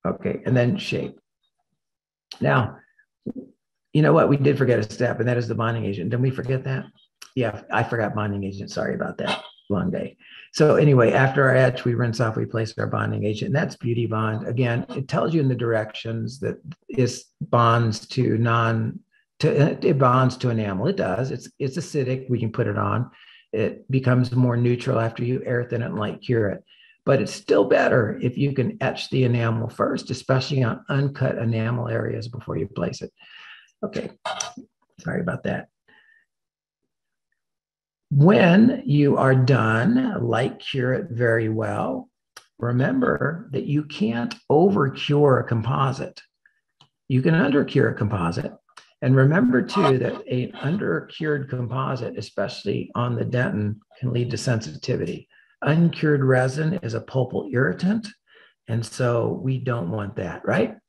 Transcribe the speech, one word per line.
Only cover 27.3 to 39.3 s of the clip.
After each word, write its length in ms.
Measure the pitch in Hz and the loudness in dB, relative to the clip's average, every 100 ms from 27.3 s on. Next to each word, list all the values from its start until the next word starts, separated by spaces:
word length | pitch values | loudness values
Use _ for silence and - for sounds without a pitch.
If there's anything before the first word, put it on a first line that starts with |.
still 320 | - - - | -8 2 2
better 540 | - - - 131 107 - | 4 4 4 4 2 -2
if 140 | 127 - | -4 0
you 160 | 143 | -2
can 240 | 135 101 - | 0 -2 -2
etch 280 | 80 78 - | -4 -4 -4
the 140 | 135 | 0
enamel 440 | 127 120 117 113 113 | 2 2 0 -2 -6
first, 420 | - - - - | -4 -2 -2 -6
especially 520 | 117 - 131 - 135 | -10 0 0 0 0
on 220 | 117 107 - | 0 -2 -4
uncut 500 | 139 139 139 131 - | -2 -2 -2 -2 -2
enamel 500 | 117 113 113 120 117 | -2 -2 -2 -4 -4
areas 400 | 113 - - 113 | -4 -4 -6 -8
before 280 | - - - | -12 -8 -6
you 100 | - | -6
place 320 | - - - | -6 -6 -6
it. 120 | - _ - - - - _ _ | -14 _ -20 -20 -20 -20 _ _
Okay, 280 | 214 - - - - - - - - _ _ - | -8 -8 -10 -12 -12 -8 -8 -10 -20 _ _ -12
sorry 200 | - - | -6 -4
about 240 | 170 - | -4 -4
that. 240 | - - - _ _ _ _ _ _ _ _ _ _ _ _ _ _ _ _ _ _ _ _ _ _ _ _ | -4 -6 -8 _ _ _ _ _ _ _ _ _ _ _ _ _ _ _ _ _ _ _ _ _ _ _ _
When 720 | 139 160 226 185 185 240 - | 6 8 8 8 8 6 4
you 320 | - 147 143 - | 0 4 4 4
are 180 | 131 | 4